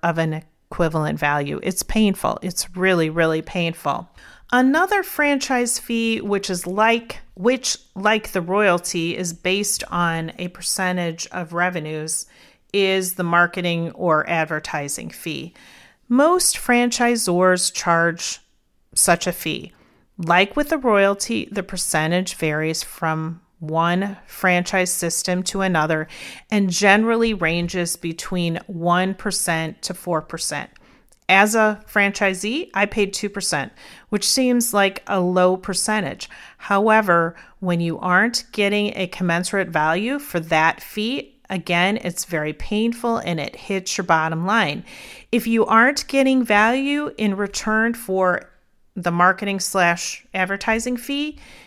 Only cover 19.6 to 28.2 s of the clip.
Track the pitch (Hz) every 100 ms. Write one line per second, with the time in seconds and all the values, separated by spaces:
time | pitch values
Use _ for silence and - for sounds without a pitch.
19.6 | - - _ _ _ - 165 175 196 -
20.6 | 294 311 254 202 196 196 - 226 - 202
21.6 | 180 185 - 156 160 175 185 - 156 151
22.6 | 156 156 - - 165 160 160 165 _ _
23.6 | 156 160 170 180 196 196 - - 185 180
24.6 | 175 196 180 - 170 - - 180 185 196
25.6 | 190 170 156 160 156 - - - - 208
26.6 | 196 175 202 202 226 226 226 180 165 170
27.6 | 170 185 170 - 170 160